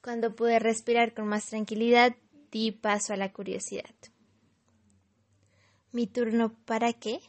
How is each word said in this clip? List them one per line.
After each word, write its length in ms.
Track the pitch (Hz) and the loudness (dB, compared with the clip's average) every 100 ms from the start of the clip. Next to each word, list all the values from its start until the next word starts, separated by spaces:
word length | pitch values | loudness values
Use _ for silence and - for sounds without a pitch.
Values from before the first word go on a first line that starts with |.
Cuando 340 | - 233 233 220 | -6 -4 -4 0
pude 240 | 233 226 | 2 4
respirar 540 | 226 226 - 233 233 | 2 -2 0 2 2
con 140 | 220 214 | 0 -2
más 180 | 208 - | -4 -4
tranquilidad, 680 | 220 214 214 233 240 247 240 _ - _ | -8 -6 -2 4 6 6 2 _ -20 _
di 200 | 220 220 | -4 -4
paso 420 | 220 214 208 208 | -2 -2 -2 -2
a 40 | 202 | -4
la 140 | 196 | -6
curiosidad. 640 | - 190 190 - 196 - _ - _ _ _ _ _ _ _ _ _ _ _ _ _ _ _ _ _ _ | -6 -8 -8 -8 -12 -12 _ -20 _ _ _ _ _ _ _ _ _ _ _ _ _ _ _ _ _ _
"¿Mi 160 | 240 240 | -6 -4
turno 460 | 247 226 233 226 226 - | -2 0 2 0 -4 -6
para 260 | 226 233 | 0 0
qué? 280 | 233 214 277 | -2 -6 -8